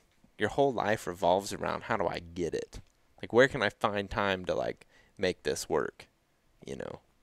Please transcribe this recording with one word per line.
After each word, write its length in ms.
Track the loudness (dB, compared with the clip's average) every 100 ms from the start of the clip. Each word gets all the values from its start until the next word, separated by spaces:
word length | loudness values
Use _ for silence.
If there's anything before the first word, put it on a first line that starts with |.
| _ _ _ -2
your 120 | 0
whole 220 | 2 2
life 340 | 2 0 0 -2
revolves 460 | 0 2 2 0
around, 320 | -6 -4 -4
how 120 | -2 -2
do 100 | 0
I 140 | -4
get 340 | -8 -4 -4
it? 260 | -4 -8 -14 -18 _ _ -16
Like, 120 | 2
where 160 | 6 6
can 140 | 4
I 80 | -2
find 380 | 0 -2 0 -2
time 360 | -2 0 2
to, 100 | 2
like, 320 | 0 -2 -6 -14 -20 _ -2
make 260 | -2 0
this 260 | -2 -4 0
work? 380 | 0 0 -6 -20 _ _ _ _ _
You 120 | -12 -10
know? 240 | -10 -12 _ _